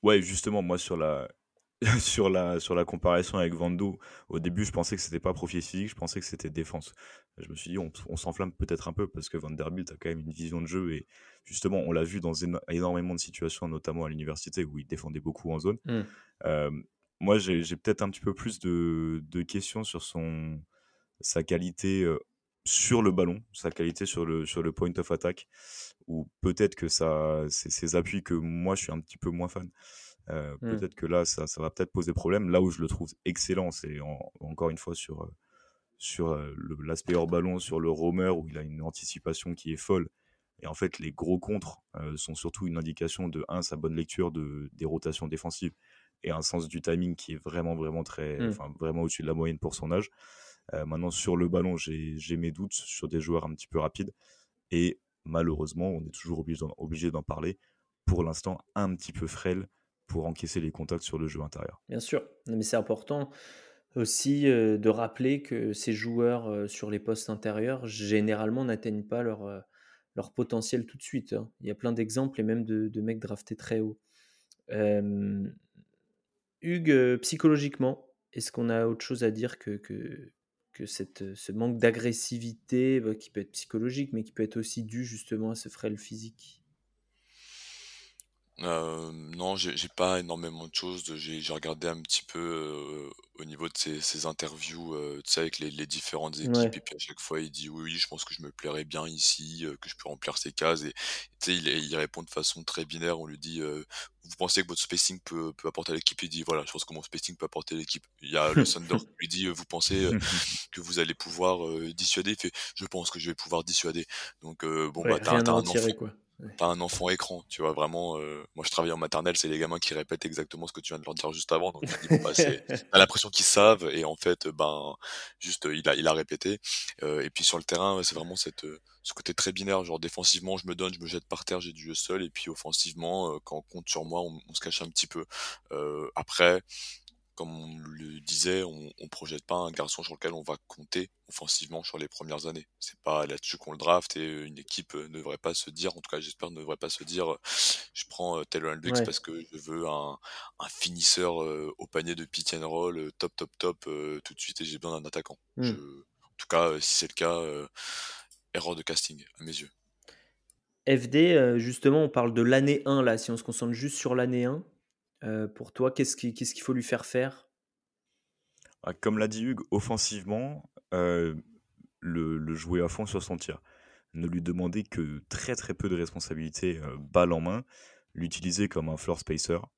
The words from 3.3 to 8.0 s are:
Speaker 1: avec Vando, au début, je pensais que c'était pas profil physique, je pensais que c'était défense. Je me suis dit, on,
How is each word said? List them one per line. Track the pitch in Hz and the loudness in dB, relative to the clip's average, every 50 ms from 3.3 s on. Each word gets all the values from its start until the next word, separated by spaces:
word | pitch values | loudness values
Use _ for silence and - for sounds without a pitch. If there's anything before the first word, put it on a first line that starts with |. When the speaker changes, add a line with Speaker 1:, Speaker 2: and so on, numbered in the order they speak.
| - 95 | 2 2
Speaker 1:
avec | 90 85 85 | 2 2 2
Vando, | 82 87 87 90 87 101 98 92 - - - - - - _ | 0 0 0 0 0 0 -2 -2 -6 -12 -20 -20 -20 -12 _
au | - 85 | -4 -2
début, | 82 90 87 92 104 | -2 0 0 0 -2
je | 104 | 0
pensais | - 90 85 - 107 | 0 0 0 0 -2
que | 92 | -4
c'était | - - 82 82 | -4 -4 -4 -2
pas | - 92 92 | 0 0 0
profil | 73 87 85 - 87 | 0 -4 -4 -4 -4
physique, | 82 - - 92 98 107 | -4 -4 -4 -4 -4 -4
je | - | -6
pensais | - - 82 - 98 | -6 -6 -6 -6 -6
que | 87 | -6
c'était | - - - - 78 | -8 -10 -8 -8 -6
défense. | 76 80 82 - - 80 76 - - - - - - - _ _ _ - | -4 -4 -6 -4 -6 -8 -8 -8 -18 -20 -20 -20 -20 -20 _ _ _ -18
Je | 85 80 | -14 -12
me | 80 | -12
suis | 78 - - | -12 -8 -6
dit, | 90 95 | -4 -4
on, | 90 80 78 - | -4 -6 -8 -12